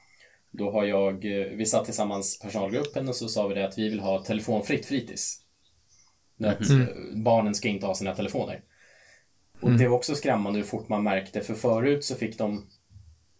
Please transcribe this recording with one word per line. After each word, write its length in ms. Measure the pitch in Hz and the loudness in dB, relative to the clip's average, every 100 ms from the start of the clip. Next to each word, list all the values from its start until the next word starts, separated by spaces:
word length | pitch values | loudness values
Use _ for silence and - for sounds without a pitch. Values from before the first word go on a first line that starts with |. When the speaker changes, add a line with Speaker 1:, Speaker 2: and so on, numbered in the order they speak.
| _ _ - _ _ | _ _ -20 _ _
Speaker 1:
Då 200 | - 101 | -6 -2
har 140 | 107 | 0
jag, 300 | 104 98 98 95 | 2 4 2 0
eh, 220 | 104 101 98 101 | -4 -4 -4 -2
vi 100 | 110 | 0
satt 180 | 110 | 0
tillsammans 540 | 107 110 104 98 95 - | 0 -2 -2 -2 -4 -6
personalgruppen 640 | 104 107 98 120 143 - 135 | -6 -4 -2 -2 -2 -4 -4
och 80 | - | -4
så 120 | 113 | -4
sa 200 | 110 98 | -2 0
vi 60 | |
det 140 | 98 95 | 0 -4
att 100 | 110 | -2
vi 100 | 107 | -2
vill 120 | 107 | -2
ha 240 | 98 95 | 0 -2
telefonfritt 640 | - 110 113 107 104 143 - | 0 -4 0 -2 0 -2 0
fritids. 540 | 139 - - - - _ _ _ _ _ _ _ _ _ - | -4 -4 -6 -6 -8 _ _ _ _ _ _ _ _ _ -4
Att, 260 | 107 101 107 | 0 2 6
Speaker 2:
Mhm. 100 | 139 | 6
Speaker 1:
eh, 60 | 123 - - 110 | 4 -2 -8 0
barnen 320 | 113 113 107 | 4 4 4
ska 140 | 101 110 | 0 -2
inte 180 | 98 101 | -2 -2
ha 80 | |
sina 200 | - 98 | -2 -4
telefoner. 460 | 92 208 135 - - - _ _ - - - _ _ _ - | -4 -4 -4 -6 -8 -16 _ _ -20 -20 -20 _ _ _ -2
Och 80 | 123 | 4
Speaker 2:
Mm. 120 | 120 | 6
Speaker 1:
det 80 | 123 | 6
var 80 | 123 | 4
också 180 | - | 2
skrämmande 440 | 143 139 113 101 104 | -2 0 0 2 -2
hur 80 | 101 | -2
fort 220 | 110 - | -6 -2
man 140 | 107 | 0
märkte, 380 | 104 95 - 104 | 2 0 -2 -6
för 140 | 101 | -6
förut 500 | 110 123 113 135 143 | -2 2 4 4 2
så 100 | - | 0
fick 240 | 127 110 - | -4 -4 -2
de 280 | 107 104 - _ _ - - - _ | -4 -4 -10 _ _ -20 -20 -20 _